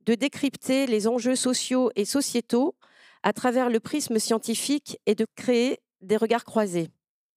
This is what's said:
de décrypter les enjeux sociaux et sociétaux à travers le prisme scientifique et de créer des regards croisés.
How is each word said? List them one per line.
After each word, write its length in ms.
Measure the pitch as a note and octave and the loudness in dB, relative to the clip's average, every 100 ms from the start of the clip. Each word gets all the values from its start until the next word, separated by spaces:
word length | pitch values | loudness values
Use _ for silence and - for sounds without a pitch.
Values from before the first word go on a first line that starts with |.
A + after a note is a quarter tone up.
de 100 | - | -2
décrypter 720 | A3+ C#4+ - C#4 - - C4+ C4+ | 0 0 -2 -4 -2 0 0 2
les 220 | G#3+ G#3 | 0 0
enjeux 260 | B3 A#3 | 0 0
sociaux 560 | B3+ B3+ B3 - B3+ B3 - | 0 0 -2 0 0 0 0
et 80 | |
sociétaux 680 | G#3 C#4 - A#3+ - A#3 D4+ - _ _ - _ | -2 -2 0 -4 0 0 0 -4 _ _ -20 _
à 120 | G3 | -2
travers 360 | G#3+ B3+ A#3+ B3 | 0 0 2 2
le 120 | A3+ | 0
prisme 360 | - D4+ - A3 | -2 -4 -2 -2
scientifique 800 | - A3+ - A3+ - C#4+ - - | 0 -2 -2 -4 -2 -4 -4 -4
et 100 | - | -2
de 100 | G#3+ A3 | 0 -2
créer 460 | - - A#3+ B3+ - _ _ | -2 0 2 2 -2 _ _
des 160 | F#3 | -2
regards 300 | G#3+ A3+ A#3 | 0 2 0
croisés. 420 | - A3+ G#3 F3 D#3+ _ _ _ _ | 0 -2 0 -2 -4 _ _ _ _